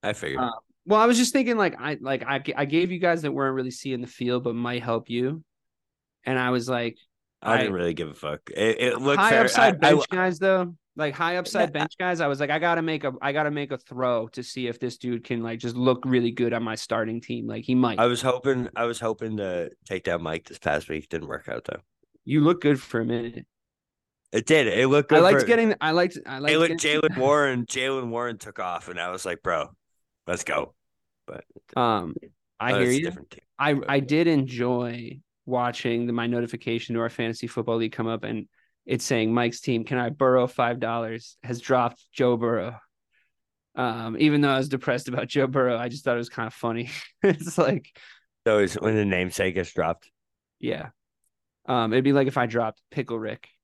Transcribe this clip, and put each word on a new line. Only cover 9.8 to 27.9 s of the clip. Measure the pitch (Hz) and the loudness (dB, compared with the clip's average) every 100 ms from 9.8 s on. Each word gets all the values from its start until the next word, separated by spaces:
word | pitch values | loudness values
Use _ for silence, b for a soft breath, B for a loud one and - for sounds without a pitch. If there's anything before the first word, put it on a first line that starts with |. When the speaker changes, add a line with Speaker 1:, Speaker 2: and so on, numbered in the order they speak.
| 143 | 6
Speaker 1:
I | |
Speaker 2:
bench | 151 - | 6 2
guys, | 185 185 165 | 0 0 2
though. | 190 190 180 170 _ - | 2 2 0 -8 _ -6
Like, | 151 | -4
high | 139 170 180 | -2 -2 -2
upside | 175 202 170 | -2 0 0
Speaker 1:
Yeah. | 147 | 0
Speaker 2:
bench | - - | -4 -2
guys, | 180 175 | -2 0
I | 147 | 0
was | 139 | 0
like, | 143 | 0
"I | 151 | 0
gotta | 170 170 | 2 2
make | 160 156 | 0 -2
a, | 143 127 | -4 -4
I | 143 | -4
gotta | 143 147 | 0 -2
make | 147 143 | -2 -6
a | 135 | -8
throw | _ 127 127 120 113 | _ -4 0 0 -2
to | - | -10
see | 123 - 123 | -10 -6 -6
if | 113 | -4
this | 123 120 | -8 -6
dude | 123 120 | -6 -6
can, | - 120 | -4 -6
like, | 113 117 | -4 -6
just | 120 120 | -6 0
look | 127 123 | 2 2
really | 131 127 120 | 2 2 2
good | 117 120 | 0 0
on | 117 | 0
my | 117 | -4
starting | 110 - 113 110 113 | -6 -4 -2 -2 -6
team." | - 120 113 | -8 -8 -6
Like, | 110 | -8
he | 117 127 | 0 2
might. | 123 104 | 4 4
Speaker 1:
I | 120 | 2
was | 123 | 2
hoping, | 131 127 135 127 123 | 0 0 0 -2 -2
I | - 117 | -4 -4
was | 117 | -2
hoping | 117 110 113 107 | -4 -4 -6 -4
to | 98 90 85 - | -4 -4 -6 -10
take | - 95 | -8 -6
down | 92 87 | -2 -2
Mike | 82 82 - | -2 -6 -8
this | - | -6
past | 80 76 - | -2 -2 -2
week. | 78 - | -10 -6
Didn't | 82 98 | -10 -8
work | 73 - | -12 -10
out, | 58 - | -10 -8
though. | - _ _ _ _ | -12 _ _ _ _
Speaker 2:
You | - 147 | -2 4
look | 147 175 | 4 4
good | 147 135 | 2 2
for | - 120 | 0 -4
a | |
minute. | 117 117 117 117 - _ _ _ _ _ _ _ _ | -2 -4 -6 -12 -18 _ _ _ _ _ _ _ _
Speaker 1:
It | 110 | -4
did. | 110 156 117 | 4 4 6
It | 95 131 | 4 4
looked | 143 143 | 4 6
Speaker 2:
I | 156 | 6
Speaker 1:
good | |
Speaker 2:
liked | 175 139 | 8 6
Speaker 1:
for | 131 | 6
Speaker 2:
getting, | 233 226 196 | 4 4 2
I | 147 | 0
liked, | 165 180 135 - | 2 0 -2 -12
I | 135 | -6
liked | 147 156 | 0 4
Speaker 1:
Jaylen, | 165 165 | 2 2
Speaker 2:
getting | 151 151 | 0 2
Speaker 1:
Jaylen | 151 131 | 2 2
Warren, | 135 147 143 123 113 | 4 4 4 0 -4
Jaylen | 131 131 | -4 -2